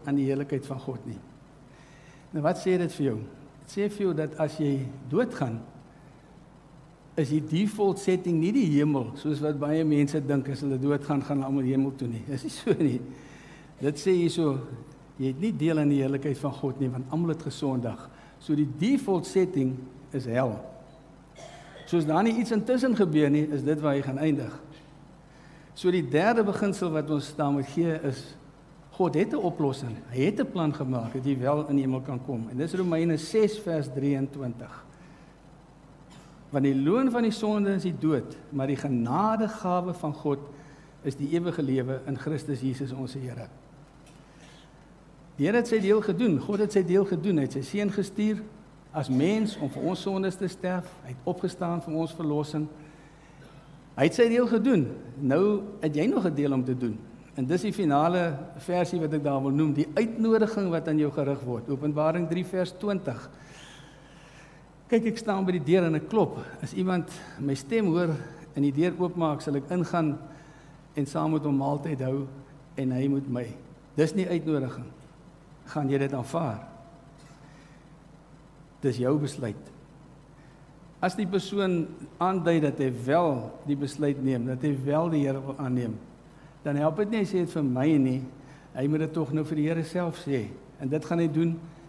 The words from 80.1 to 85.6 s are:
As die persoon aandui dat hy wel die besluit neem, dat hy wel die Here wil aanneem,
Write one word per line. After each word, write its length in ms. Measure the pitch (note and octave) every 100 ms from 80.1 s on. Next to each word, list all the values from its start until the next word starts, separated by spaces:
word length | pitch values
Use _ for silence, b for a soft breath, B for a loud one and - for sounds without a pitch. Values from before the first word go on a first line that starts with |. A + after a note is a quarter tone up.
| - - - B B B B - -
As 140 | F3+ F#3
die 100 | F#3+
persoon 560 | G3 - G3+ F#3+ F3 D#3 - - -
aandui 420 | F3+ F#3+ E3 E3+
dat 160 | D3 C3+
hy 140 | C3+ A#2 A#2+
wel 460 | D#3+ E3+ C3 A2+ - D3
die 120 | C#3
besluit 440 | C#3 - D3 C#3
neem, 220 | C3 B2 A#2+
dat 160 | B2+
hy 140 | D3 C#3 C3+
wel 240 | D3+ E3+
die 160 | D#3+ C#3
Here 160 | C3+
wil 140 | C3+
aanneem, 400 | C3+